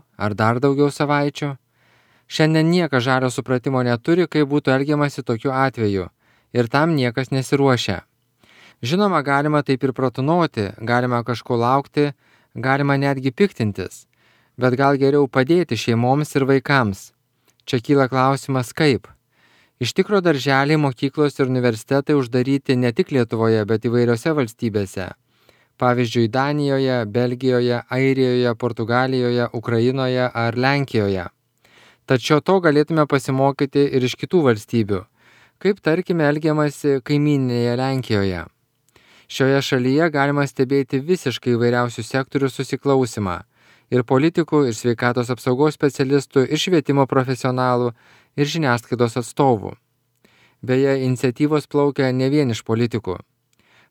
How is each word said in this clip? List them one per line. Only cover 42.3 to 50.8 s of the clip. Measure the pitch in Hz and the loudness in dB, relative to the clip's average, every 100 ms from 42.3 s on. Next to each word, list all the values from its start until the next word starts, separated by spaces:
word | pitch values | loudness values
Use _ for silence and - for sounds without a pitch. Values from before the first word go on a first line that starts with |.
| 143 135 | -2 -2
susiklausymą, | - 131 135 143 135 127 - 98 87 - _ _ _ _ | -4 -8 -4 0 2 0 -2 -6 -6 -12 _ _ _ _
ir | 123 117 | -2 2
politikų, | 131 156 175 160 151 135 | 2 2 0 0 0 0
ir | 110 | -2
sveikatos | 123 117 123 120 120 | -4 -2 0 -2 -4
apsaugos | 123 - 127 151 147 | -4 -4 0 0 0
specialistų, | 147 - 135 143 - 139 127 | -4 -2 -2 -2 0 0 0
ir | 151 | -2
švietimo | - 175 135 139 131 | 0 0 0 0 2
profesionalų, | 135 127 127 131 127 127 123 120 113 _ _ _ - | 0 -2 -2 -4 -2 0 0 -2 -6 _ _ _ -6
ir | 143 160 | -4 -2
žiniasklaidos | 143 120 - 120 120 127 | 0 0 -2 -2 -2 -2
atstovų. | 120 - 139 113 98 - _ _ _ _ _ _ _ _ | -6 0 2 2 -2 -14 _ _ _ _ _ _ _ _
Beje, | 113 127 | -2 0